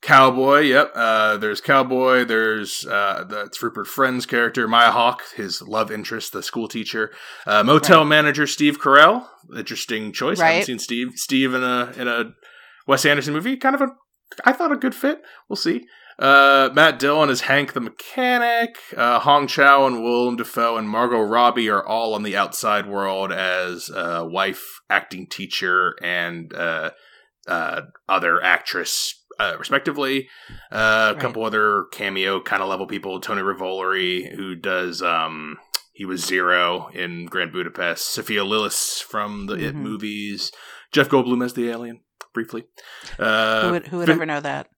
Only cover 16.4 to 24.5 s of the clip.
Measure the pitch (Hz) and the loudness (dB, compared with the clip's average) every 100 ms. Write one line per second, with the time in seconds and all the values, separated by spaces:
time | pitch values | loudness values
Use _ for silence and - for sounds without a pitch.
16.4 | 139 139 131 135 160 131 139 147 151 127 | 8 6 4 4 4 4 0 2 2 0
17.4 | - 139 139 - 117 - - - 254 247 | 0 0 0 -6 -8 -12 -12 -4 0 0
18.4 | 240 233 233 240 - - 120 180 147 143 | 0 0 -2 -6 -18 -2 2 2 4 4
19.4 | 139 - 143 139 135 123 117 120 123 117 | 2 4 8 8 6 2 -2 0 0 -2
20.4 | 117 - 117 113 107 110 120 120 107 113 | -6 -2 -2 -2 -4 -2 0 0 2 4
21.4 | 120 120 110 101 - 110 113 107 104 95 | 4 4 0 0 0 -2 -2 -4 -2 -2
22.4 | 98 - 113 104 98 101 98 95 95 92 | -2 -2 -2 -2 -2 -4 -2 -2 -4 -2
23.4 | 92 92 90 90 - 92 85 85 82 90 | -2 -2 -4 -6 -10 -8 -6 -4 -4 -2
24.4 | 98 | -2